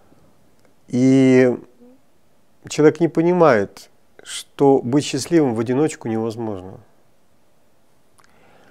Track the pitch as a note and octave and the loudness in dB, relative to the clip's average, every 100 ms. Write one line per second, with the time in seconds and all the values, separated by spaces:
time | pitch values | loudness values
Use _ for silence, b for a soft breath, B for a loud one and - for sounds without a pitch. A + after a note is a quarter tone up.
0 | b b b _ _ _ _ _ - B2 | b b b _ _ _ _ _ -8 0
1 | C3 C3+ C3 B2+ B2+ A#2 - _ - _ | 2 4 4 4 4 0 -10 _ -20 _
2 | _ _ _ _ _ _ - - D3+ D3 | _ _ _ _ _ _ -8 2 2 2
3 | E3 E3 E3+ F3+ D#3+ A2+ G2 - - _ | 0 0 0 2 4 2 -2 -10 -20 _
4 | _ _ - - - - C#3 C3+ A#2+ C#3+ | _ _ -18 -18 -16 -2 2 2 0 -4
5 | C#3+ C3+ - E3+ C#3 A2 A#2 B2+ D#3 - | -4 -8 -2 0 0 -2 -4 -2 -4 -6
6 | A#2+ A2+ A2+ A2+ A2 F#2+ F#2 A2+ _ _ | -8 -6 -6 -8 -10 -12 -16 -20 _ _
7 | _ _ _ _ _ _ _ _ _ _ | _ _ _ _ _ _ _ _ _ _
8 | _ _ b b b b b | _ _ b b b b b